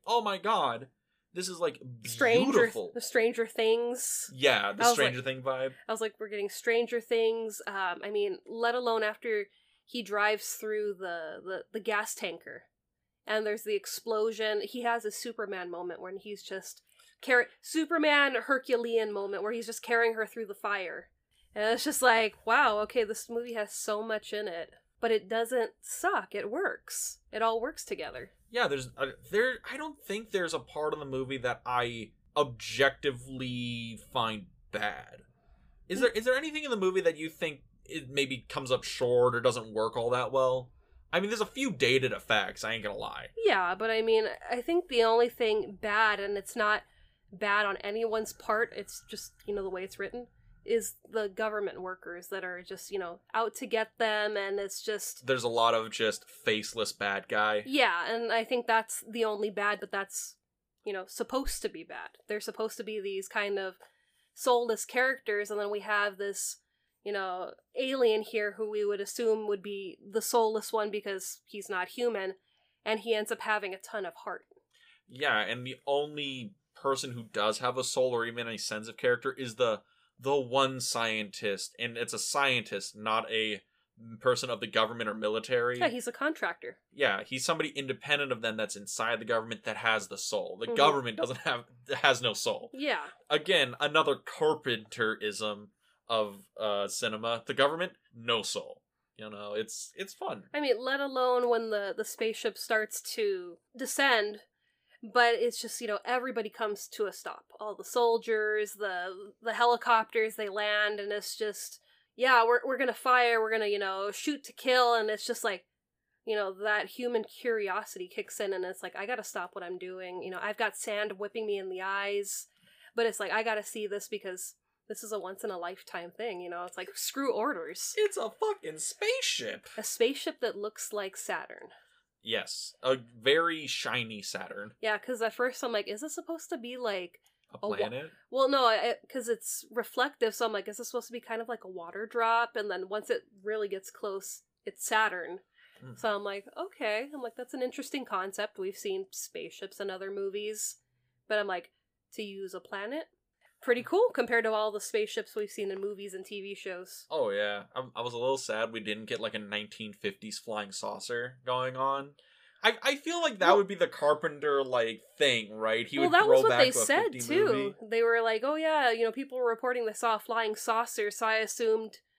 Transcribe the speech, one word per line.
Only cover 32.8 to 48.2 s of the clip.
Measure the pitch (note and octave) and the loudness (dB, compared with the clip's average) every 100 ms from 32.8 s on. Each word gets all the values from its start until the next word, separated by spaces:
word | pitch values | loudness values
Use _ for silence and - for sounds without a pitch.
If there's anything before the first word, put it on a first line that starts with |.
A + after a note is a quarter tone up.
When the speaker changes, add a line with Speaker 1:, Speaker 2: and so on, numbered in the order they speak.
Speaker 1:
objectively | C#3 - D3 B2 C3 C3 B2+ B2 A#2+ A#2 A#2 G#2+ - | 4 4 -4 -4 -10 -8 -6 -4 -4 -6 -8 -10 -6
find | B2+ A2+ G#2+ F#2 - - | -2 0 -2 -10 -20 -8
bad. | G2+ G#2 C#2+ - - - _ _ _ - _ - | -4 -4 -4 -12 -20 -20 _ _ _ -20 _ -6
Is | G3 | 2
Speaker 2:
N- | |
Speaker 1:
there, | A#3+ | 2
is | A3+ A#3+ | 4 2
there | B3+ | 2
anything | D#4 D4+ | 0 -4
in | D4 | -2
the | A3 | 2
movie | F#3 F#3 | 2 4
that | E3+ D3+ | 4 2
you | D#3+ | -4
think | - E3 C#3 - _ - | -4 -6 -6 -16 _ -12
it | D#3+ B2+ | -10 -4
maybe | C#3+ C3+ B2+ - | -2 -2 -4 -6
comes | C#3+ B2+ | -6 0
up | B2 | 0
short | - - B2 B2 B2 A#2+ | 0 0 4 6 6 6
or | |
doesn't | B2 A#2 A2 | 4 2 -2
work | G#2+ A2 B2 | 0 2 2
all | A#2 | 2
that | B2 A#2 | 2 2
well? | C3 C3 B2+ B2 - _ - _ | 4 4 2 -2 -16 _ -20 _
I | F3 | 0
mean, | G3+ | 0
there's | A3 | 0
a | G#3 | -2
few | C4 C4+ | 0 -2
dated | C3 B2 C3 B2 | 2 4 6 2
effects, | G2 - G#2+ F#2+ - | -2 2 2 2 -4
I | A2 | -4
ain't | A2+ | -4
gonna | G#2 G2+ | -4 -4
lie. | G#2+ - - - A4 | -6 -8 -10 0 4
Speaker 2:
Yeah, | D4+ B3+ F#3+ | 4 2 0
but | A3+ | 0
I | A3 | 2
mean, | A3+ A3 A3 - - | 4 4 2 -4 -6
I | B3 | -4
think | C#4+ E4+ - | 0 0 2
the | A#3+ | 4
only | A3+ A3+ A#3+ | 6 6 4
thing | - A3+ G#3+ E3 F#3+ | 2 2 2 0 -4
bad, | G#3+ G#3 A3 G3+ | 0 4 4 4
and | G3+ G3+ | -2 -4
it's | - A#3+ | -4 0
not | G#3 G#3 - _ _ _ _ | 2 2 -2 _ _ _ _
bad | F#3+ G#3 G3+ G3+ | -4 2 4 2
on | F#3+ | 0
anyone's | G3+ A3 A3+ A3 | -4 -2 0 0